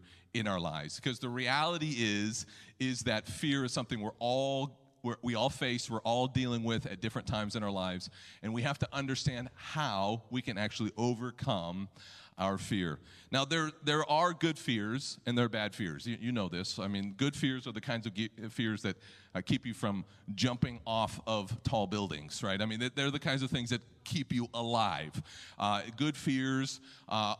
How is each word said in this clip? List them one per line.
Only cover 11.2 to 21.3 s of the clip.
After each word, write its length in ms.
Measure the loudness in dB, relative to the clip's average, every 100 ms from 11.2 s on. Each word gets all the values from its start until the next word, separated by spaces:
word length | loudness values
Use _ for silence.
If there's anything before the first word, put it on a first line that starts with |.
| -4 -4 0 0 0 -6 -8 -12 -20 -20 -18 0
our 200 | 0 0
fear. 440 | 0 0 0 -2 -10 -20 -2
Now, 120 | -2
there, 280 | 2 2 2 -2
there 260 | 2 2 4
are 240 | 4 4
good 260 | 4 0 2
fears 600 | 0 0 2 -2 -4 -6 0
and 100 | 2
there 100 | 4
are 20 |
bad 260 | 2 -2
fears. 320 | -2 -4 -2 -6
You, 100 | -4
you 100 | -2
know 180 | 0 0
this. 300 | -2 -2 -2
I 80 | -2
mean, 280 | -2 -4 0
good 180 | 0
fears 320 | 2 0 0 -6
are 60 |
the 80 | -6
kinds 260 | -2 -2 -2
of 80 |
ge-, 160 | -2 -4 -4 -8
fears 320 | 0 0 2
that, 140 | -2 -4 -10 -20 -8
uh, 60 | -6
keep 260 | 0 0 0
you 80 |
from 300 | -2 0 0 -4 -14 -10
jumping 460 | 0 2 2 0 0 -2
off 340 | 2 2 -2
of 360 | -2